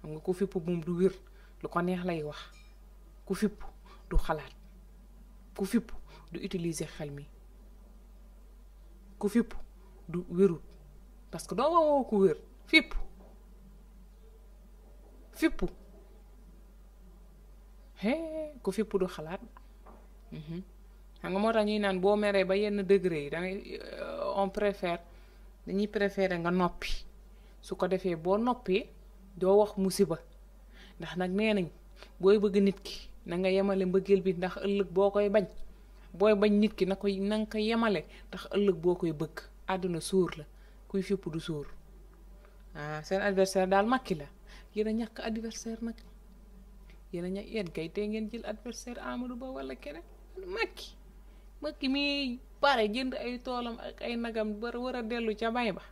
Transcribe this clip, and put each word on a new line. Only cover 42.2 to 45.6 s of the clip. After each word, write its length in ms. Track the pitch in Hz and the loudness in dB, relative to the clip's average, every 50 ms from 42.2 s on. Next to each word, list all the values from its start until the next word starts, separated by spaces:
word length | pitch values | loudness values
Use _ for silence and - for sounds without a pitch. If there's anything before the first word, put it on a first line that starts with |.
| - - - - - - - - - - - | -20 -20 -20 -20 -20 -20 -20 -20 -20 -18 -14
Ah, 280 | 151 147 151 151 151 | -10 -8 -8 -8 -8
seen 180 | 156 - 190 190 | -4 -2 -2 2
adversaire 460 | 202 202 196 190 190 190 - 190 185 185 | 2 2 4 4 4 4 4 2 2 4
daal 180 | 196 196 202 | 4 4 6
Macky 280 | 226 254 254 - - 190 | 4 2 0 0 -2 -4
la. 120 | 151 143 - - - - - - - - - - | -4 -4 -14 -16 -20 -20 -20 -20 -20 -20 -10 -4
Yéen 140 | 208 214 220 | -2 -2 0
a 40 | |
ñàkk 280 | 220 226 233 220 - - | 0 -2 -4 -6 -8 -10
adversaire 600 | - 226 220 226 220 226 220 - | -8 -6 -6 -6 -6 -8 -10 -10